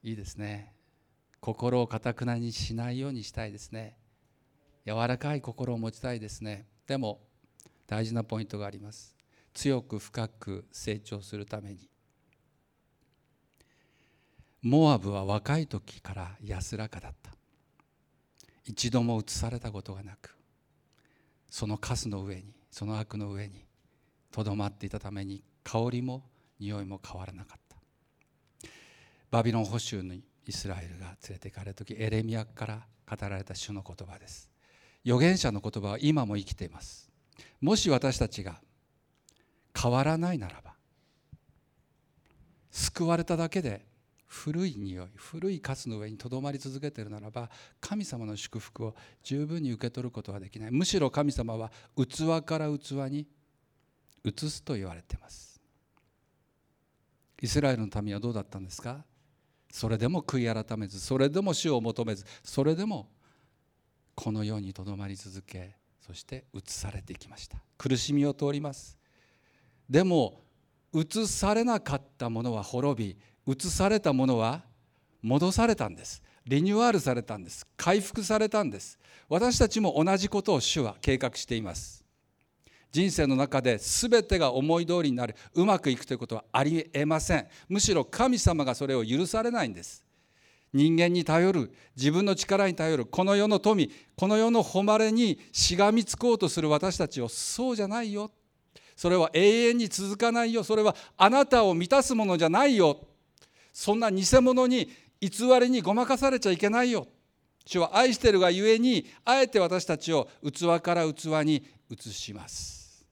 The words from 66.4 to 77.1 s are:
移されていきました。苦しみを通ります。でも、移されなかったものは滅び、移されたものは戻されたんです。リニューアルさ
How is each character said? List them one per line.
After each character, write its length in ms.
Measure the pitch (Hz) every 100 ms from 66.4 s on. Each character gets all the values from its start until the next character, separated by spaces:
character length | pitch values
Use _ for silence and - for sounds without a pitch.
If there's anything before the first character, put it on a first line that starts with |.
| -
移 80 | 101 -
さ 220 | - -
れ 120 | 98
て 100 | -
い 40 | 92
き 120 | -
ま 80 | -
し 100 | -
た。 120 | - _ _
苦 180 | 131 127
し 160 | 117
み 100 | 143
を 80 | 143
通 200 | 139 143
り 80 | 143
ま 120 | 147
す。 240 | 139 - - _ _ _ _ _ _ _ _ _
で 120 | 135
も、 380 | 185 170 110 - _ _ _ _ _
移 320 | 156 156 214 220
さ 260 | - 196
れ 100 | 214
な 160 | 240 220
か 180 | - 139
っ 60 | - _
た 140 | 120
も 120 | 113
の 120 | 120
は 80 | 110
滅 560 | 98 123 139 123 104 92 _ _ -
び、 60 |
移 160 | 135 180
さ 220 | - 190
れ 100 | 220
た 140 | 185
も 120 | 131 131
の 120 | 123
は 260 | 110 147 - _ _ _ _ _
戻 320 | 110 135 175
さ 140 | 190 233
れ 100 | 220
た 120 | 110
ん 60 |
で 80 | 85
す。 180 | - - - _ -
リ 160 | 139
ニ 100 | 180
ュ 60 | 208
ー 60 | 240
ア 40 |
ル 60 | 202
さ 160 | 139